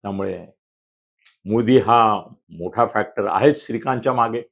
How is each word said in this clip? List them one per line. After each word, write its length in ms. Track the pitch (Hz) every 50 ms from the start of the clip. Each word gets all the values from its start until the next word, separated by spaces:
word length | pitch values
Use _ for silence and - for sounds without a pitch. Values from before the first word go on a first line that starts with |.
त्यामुळे 440 | - 101 98 98 98 95 92 87 87 - _ _ _ _ _ _ _ _ _ _ _ _ _ _ _ - _ _ _
मोदी 320 | 95 107 117 117 120 131 127
हा 380 | - 110 117 117 113 110 104 95 - - - _ _ _
मोठा 360 | - 82 85 90 - 110 117
फॅक्टर 400 | 113 - 107 104 - - - 101
आहे 260 | 98 82 95 120 151
श्रीकांतच्या 600 | 147 151 - - 117 113 - 135 131 120 113 139
मागे. 300 | 127 123 117 113 113 120 117 _